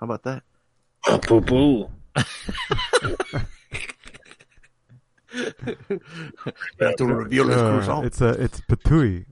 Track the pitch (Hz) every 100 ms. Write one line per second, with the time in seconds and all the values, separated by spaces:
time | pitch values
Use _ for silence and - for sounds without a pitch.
0 | 117 110 127 131 _ _ _ _ _ _
1 | - - - 113 - 127 147 120 95 -
2 | - 151 - - - - - 1017 988 -
3 | - - - - 117 - - - - -
4 | - - - - _ _ _ _ _ 123
5 | _ _ _ 247 226 - - - - 196
6 | 147 165 156 - - - - - - -
7 | 123 117 110 131 131 123 113 107 98 -
8 | 127 - 117 117 127 - - 131 - 156
9 | 120 87 -